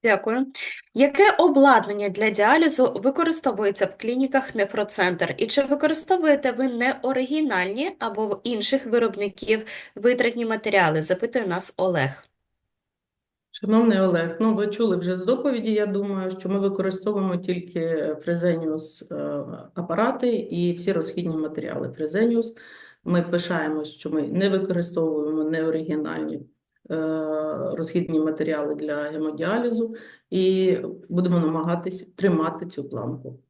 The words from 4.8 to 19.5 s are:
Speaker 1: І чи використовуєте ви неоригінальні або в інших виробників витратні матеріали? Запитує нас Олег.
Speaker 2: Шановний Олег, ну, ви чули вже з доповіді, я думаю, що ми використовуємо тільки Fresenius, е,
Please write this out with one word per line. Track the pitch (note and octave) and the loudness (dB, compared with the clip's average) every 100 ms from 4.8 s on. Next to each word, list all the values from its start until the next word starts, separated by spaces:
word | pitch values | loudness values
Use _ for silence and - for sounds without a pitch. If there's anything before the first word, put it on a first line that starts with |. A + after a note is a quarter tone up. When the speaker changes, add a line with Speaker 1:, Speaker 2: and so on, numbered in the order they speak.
| G#3 - F3+ E3+ E3 - | -2 0 0 0 -4 -2
Speaker 1:
І | A3 | 0
чи | - | 2
використовуєте | C4+ C#4+ D4+ D#4 - F#4 D#4+ C#4+ C4+ | 2 2 2 0 0 2 4 4 2
ви | A#3 C4 | 0 -2
неоригінальні | A#3+ B3 C4 B3 B3+ B3+ D4+ D4+ F#3+ F3+ A3 E4+ - | 0 -2 0 -2 -2 0 0 0 0 -2 -2 -4 -4
або | A3+ G#3+ G#3+ | -6 -4 -4
в | G3+ | -2
інших | A#3+ A3+ - C4+ B3 | -4 -2 0 -2 2
виробників | A#3 A3+ G3 G3+ - G3 A3 G#3+ - - - | 2 2 0 -6 -6 -2 0 -2 -14 -16 0
витратні | A3+ B3 A#3 A#3 A3+ | 2 4 0 0 -4
матеріали? | A3 A3 G3 E3+ D#3 | -2 2 4 4 2
Запитує | D#3 F#3 A3+ B3 F#3 | 0 -2 0 -2 -2
нас | F3 - - | -4 -4 -2
Олег. | F#3 E3+ C3+ C3+ _ _ _ _ _ _ _ _ _ _ _ _ _ | 0 2 0 -2 _ _ _ _ _ _ _ _ _ _ _ _ _
Speaker 2:
Шановний | - G3+ A3 A#3 F#3+ | -8 2 4 6 4
Олег, | F#3+ F3 E3+ - | 4 2 0 0
ну, | A3 G3+ | 2 2
ви | G#3 | 0
чули | G#3 A3+ F3+ | 0 0 0
вже | F3 F3+ | -2 -2
з | F#3 | 0
доповіді, | C4 C#4+ A#3+ G#3+ | 0 0 0 0
я | G#3 G#3 | 0 0
думаю, | G3 G3+ G3 F#3 | -2 -2 -4 -4
що | F#3+ F#3 | -6 -2
ми | G3 | 0
використовуємо | G3 G3 F#3 F#3+ G#3 G3+ F#3+ F3+ | 0 0 -2 -2 -2 -2 0 -2
тільки | F3+ F3+ F3 E3+ E3 D#3+ D3+ D3+ - | -2 -6 -4 -4 -2 -2 -2 -4 -4
Fresenius, | E3+ F3 E3 D#3+ D#3 D#3 - - | 0 0 0 -2 -4 -8 -18 -12
е, | D3+ D3 D3 - | -8 -6 -6 -8